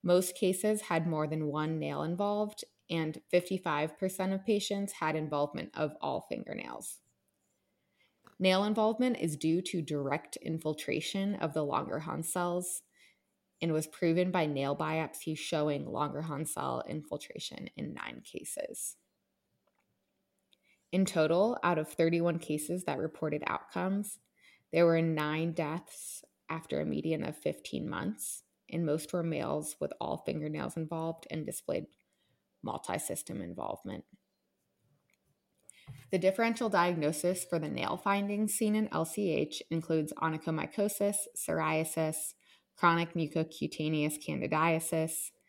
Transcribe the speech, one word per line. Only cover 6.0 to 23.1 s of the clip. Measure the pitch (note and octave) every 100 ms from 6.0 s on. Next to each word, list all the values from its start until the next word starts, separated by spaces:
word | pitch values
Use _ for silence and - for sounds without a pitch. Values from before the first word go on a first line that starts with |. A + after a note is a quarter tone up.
all | C#3+ B2+ -
fingernails. | - - - A#1+ A#1+ - - _ _ _ _ _ _ _ _ _ _ _ _ - _
Nail | F#3 F#3
involvement | G#3 G#3+ G#3+ A3 B3 A#3+
is | E3 D3
due | D#3+ E3+
to | F3+ F3+
direct | C#3+ D3 C3+ D3+ - -
infiltration | - E3 D#3 D3+ - - - G3 G3 G3+
of | D#3+
the | D#3
Langerhans | D3 - D3 D3+ D3+ D#3+ E3
cells | F#3 F3 F3 F3+ - _ _ - _ _ _ _ _
and | E3
was | D#3 D#3
proven | - E3+ E3 F3+
by | F3+ D3+
nail | C#3+ C#3
biopsy | D3 D#3 D#3+ D#3+ - - D#3
showing | - D#3 D3+ C#3+ C#3+
Langerhans | - D3 C#3+ D#3+ C#3+ D#3
cell | - C3+ B2+ -
infiltration | D#3 D3 - - - - - - -
in | C#2
nine | - - A#1+
cases. | - - - - - - - - _ _ _ _ _ _ _ _ _ _ _ _ _ _ _ _ _ _ _
In | F3+
total, | F#3 F3 D#3 E3 G#3+ A#3+
out | F3 E3
of | D#3
thirty-one | - E3 E3+ E3+ E3
cases | - D3+ D3+ F3+ F3+
that | C#3
reported | D#3+